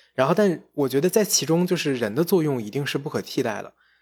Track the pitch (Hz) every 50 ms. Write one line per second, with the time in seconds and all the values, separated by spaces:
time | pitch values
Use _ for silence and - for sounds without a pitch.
0 | _ _ - - 131 143 175 180 214 196 165 - - _ - 143 143 131 120 139
1 | 151 185 - 226 208 185 - - 170 147 160 170 180 180 185 160 - 151 135 123
2 | 117 104 104 127 170 170 202 180 156 151 139 123 110 104 101 135 143 131 - 139
3 | 139 151 - 120 95 - - - 127 120 107 101 98 - _ _ _ _ _ _